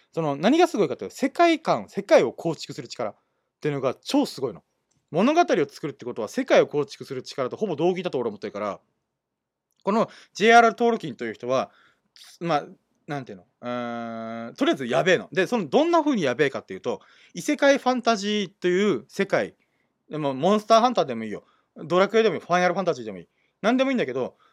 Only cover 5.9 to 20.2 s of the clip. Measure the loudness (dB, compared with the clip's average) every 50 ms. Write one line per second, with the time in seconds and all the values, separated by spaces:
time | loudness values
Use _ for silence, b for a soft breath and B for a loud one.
5.9 | -10 -10 -10 -10 -6 -6 -6 -4 -4 -4 0 4 4 4 4 4 0 -4 -4 -4
6.9 | -8 -14 -16 -12 -12 -12 -12 -8 -6 -6 -4 -4 -4 -4 -4 -4 -2 0 0 0
7.9 | 0 -2 -4 -4 -4 -4 -4 -4 -6 -8 -10 -10 -8 -6 -6 -6 -8 -10 _ _
8.9 | _ _ _ _ _ _ _ _ _ _ _ _ _ _ _ _ _ _ -4 -2
9.9 | 0 0 0 B B B B B -4 2 4 8 8 8 8 6 4 2 0 0
10.9 | 0 0 -4 -8 -10 -8 -8 -8 -8 -8 -4 -2 -2 -2 -2 b b b b b
11.9 | b b b _ _ -20 -20 -20 -14 -8 -4 -2 -2 -2 -2 -6 -14 _ _ _
12.9 | _ _ _ -10 -10 -10 -10 -12 -16 -18 -20 _ _ _ -10 -8 -8 -6 -6 -8
13.9 | -8 -8 -10 -10 -10 -10 -10 -10 -10 -10 -12 -12 -6 -2 -2 -2 0 -2 -4 -2
14.9 | -2 0 2 2 2 0 0 -2 -2 -2 -2 0 -2 -2 -2 2 2 2 4 4
15.9 | 2 2 2 0 0 0 0 0 0 0 0 0 0 -4 -10 -12 -12 -8 -6 -6
16.9 | -6 b b b b b b b -16 -8 -4 -4 0 2 4 4 4 4 2 0
17.9 | -2 0 0 0 -2 0 -2 -2 -2 -2 -4 -6 -8 _ -2 0 2 2 2 2
18.9 | 0 -2 -4 _ -6 -6 -2 -2 -2 -2 -2 -4 -8 _ _ _ _ _ _ _
19.9 | _ _ _ -12 -8 -6